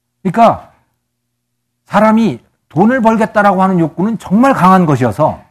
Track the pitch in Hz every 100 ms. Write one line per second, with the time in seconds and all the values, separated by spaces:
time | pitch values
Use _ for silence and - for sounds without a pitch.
0 | _ _ 185 214 220 90 - _ _ _
1 | _ _ _ _ _ _ _ _ _ 196
2 | 220 220 214 120 _ _ _ 147 220 262
3 | 226 226 220 214 202 185 190 185 156 -
4 | 220 214 - 202 269 156 180 190 160 127
5 | 123 101 151 92 _